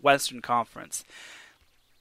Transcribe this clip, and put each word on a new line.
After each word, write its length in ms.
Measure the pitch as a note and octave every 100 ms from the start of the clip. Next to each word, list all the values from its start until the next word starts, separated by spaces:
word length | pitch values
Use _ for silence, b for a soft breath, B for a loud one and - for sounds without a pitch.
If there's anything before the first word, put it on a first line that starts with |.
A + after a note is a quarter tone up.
Western 400 | C#3 C#3 - B2
Conference. 600 | A2+ A#2+ A2+ A#2+ - - - b b b b b _ _ _ _